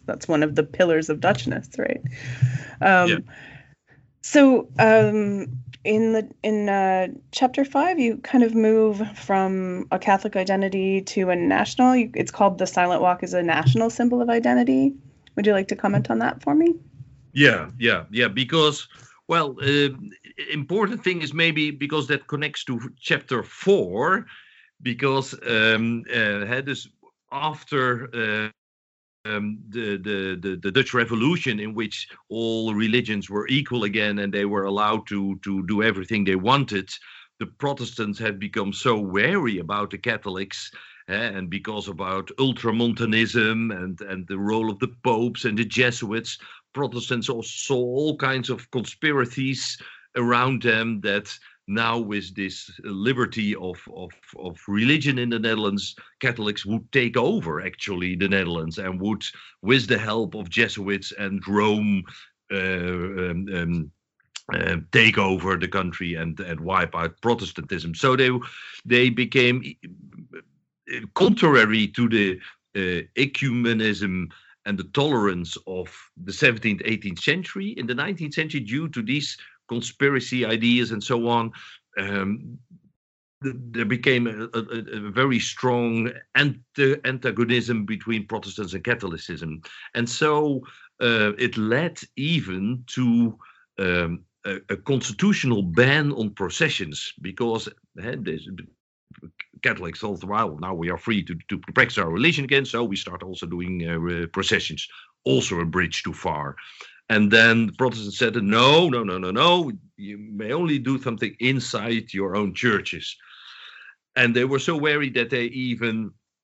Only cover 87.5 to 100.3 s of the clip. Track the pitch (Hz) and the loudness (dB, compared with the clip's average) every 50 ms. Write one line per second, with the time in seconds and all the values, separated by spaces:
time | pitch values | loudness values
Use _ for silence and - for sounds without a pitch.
87.5 | 123 120 107 120 123 110 101 98 110 92 - 113 117 110 101 - 113 107 - 101 | 2 0 0 0 -2 -4 -2 -4 -6 -8 -4 -4 -4 -4 -4 -6 -8 -8 -8 -10
88.5 | - - 104 87 90 95 85 120 120 117 104 92 82 80 - - 87 82 85 80 | -10 -10 -10 -8 -8 -6 -4 -4 -4 -4 -4 -8 -8 -10 -10 -12 -12 -10 -10 -10
89.5 | 78 80 - - - - - - - 120 117 120 123 - 156 151 151 151 151 147 | -10 -12 -14 -18 -20 -20 -16 -8 -4 -4 -4 -4 -2 0 2 2 2 2 2 0
90.5 | 139 127 - - - - - - _ - 123 120 117 113 107 104 104 - 123 117 | -2 -4 -6 -12 -20 -20 -20 -18 _ -2 0 2 4 4 2 2 2 0 -2 -2
91.5 | - 117 107 107 117 139 170 170 165 - - - - - 139 156 170 147 - 92 | 0 0 0 2 2 2 0 -2 -6 -10 -18 -14 -8 -6 -2 0 0 0 0 -2
92.5 | 92 92 98 110 127 123 123 - - 127 127 120 117 120 117 113 104 - - - | -4 -2 -2 -2 -4 -4 -8 -8 -2 0 2 4 4 4 2 2 -2 -6 -20 -20
93.5 | - _ _ _ - - 98 90 90 87 85 82 85 85 - _ _ _ - 104 | -20 _ _ _ -8 -4 -2 0 2 2 0 0 -4 -6 -10 _ _ _ -8 -8
94.5 | 95 92 - - 101 95 - - 139 127 - - 101 - 185 208 196 - - 131 | -8 -8 -6 -8 -8 -6 -2 0 0 0 0 -4 -2 0 2 2 2 2 2 0
95.5 | 117 101 95 87 82 117 123 135 143 156 151 147 - 110 110 101 104 - 98 85 | 2 0 0 0 4 4 6 6 6 4 2 0 0 -2 -4 -4 -4 -4 -6 -4
96.5 | - - 165 147 - - 98 76 71 - - - - - - 95 95 - 120 117 | 0 0 0 0 0 -4 -6 -8 -8 -10 -12 -12 -12 -12 -12 -10 -6 -2 -2 -2
97.5 | 113 110 107 107 - _ _ _ - 87 92 117 139 139 101 - - 80 - - | -2 -2 -4 -8 -14 _ _ _ -16 -12 -10 -8 -8 -6 -6 -6 -6 -8 -8 -12
98.5 | 95 87 - - _ _ _ _ _ _ _ _ - - - - _ - - _ | -16 -16 -16 -20 _ _ _ _ _ _ _ _ -20 -20 -20 -20 _ -18 -20 _
99.5 | _ - - 117 110 92 90 85 82 - 110 104 101 87 92 95 | _ -4 -2 -2 -2 -2 -6 -10 -8 -6 -6 -6 -6 -6 -6 -4